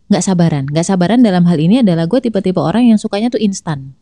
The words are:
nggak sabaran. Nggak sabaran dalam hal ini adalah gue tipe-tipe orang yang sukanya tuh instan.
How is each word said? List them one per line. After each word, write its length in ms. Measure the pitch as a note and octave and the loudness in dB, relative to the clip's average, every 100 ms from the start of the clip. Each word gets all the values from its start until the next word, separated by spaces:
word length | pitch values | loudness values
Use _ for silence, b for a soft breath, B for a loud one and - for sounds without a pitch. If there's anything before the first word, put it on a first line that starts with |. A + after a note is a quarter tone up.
| - | -2
nggak 160 | G3 | -2
sabaran. 480 | G3 F3+ E3 D3 C#3 | 0 0 0 0 -4
Nggak 160 | D3+ E3+ | -4 -2
sabaran 400 | F#3+ F3 A#3 A#3 | 0 2 2 2
dalam 240 | F3+ F3 | 4 2
hal 80 | E3 | 2
ini 240 | E3 B3 | 2 2
adalah 240 | G#3+ E3 E3 | 2 0 0
gue 160 | B3+ | -2
tipe-tipe 400 | A#3+ G3+ F#3 F#3 | -2 -4 -2 -2
orang 320 | D3 G3+ B3 | -2 2 2
yang 80 | A3 | 2
sukanya 320 | A3 G3+ A#3+ | 0 -4 -4
tuh 80 | A#3 | -2
instan. 560 | G#3+ F#3+ - C#3+ C3+ C3 | -2 -4 -8 -10 -10 -20